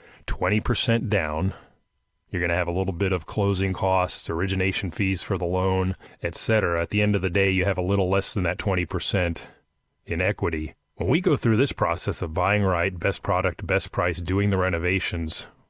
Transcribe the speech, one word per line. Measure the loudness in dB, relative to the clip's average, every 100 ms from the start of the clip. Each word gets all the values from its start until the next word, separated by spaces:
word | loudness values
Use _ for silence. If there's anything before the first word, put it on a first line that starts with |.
| -20 -10 -6
twenty | -2 0 2
percent | 2 2 2 2 2
down, | 0 0 -2 -2 -4 -14 _ _ _ _ _ _
you're | -2
gonna | 0
have | 0 0
a | 0
little | -2
bit | 0 0
of | 0
closing | -2 0 0 2 0
costs, | 0 0 2 0 -2 -2
origination | -2 0 0 0 0 -4
fees | -2 0 0
for | -2 -2
the | 0
loan, | 0 2 2 0 -4 -12 -8
et | -4
cetera. | -2 2 2 2 0
At | 0
the | 2
end | 2 2
of |
the | 0
day, | 2 2
you | 2
have | 2 0
a |
little | 0 2 2
less | 2 0
than | 0
that | 0 -2
twenty | 0 0
percent | -2 -2 0 0 0 -2 -10 -20 _ _ _ _
in | -6 -2
equity. | 0 0 -2 -2 -6 -12 _ -4
When | 0
we | 2
go | 2 2
through | 2 2
this | 2
process | 0 0 0 -2 -2
of | -2
buying | 0 2 2
right, | 2 2 -2 -2
best | -2 -2
product, | -2 0 -2 -4 -2
best | 0 0
price, | -2 -2 -2
doing | -2 0 2
the | 2
renovations, | 0 0 0 0 -2 -4 -4 -4 -8 -16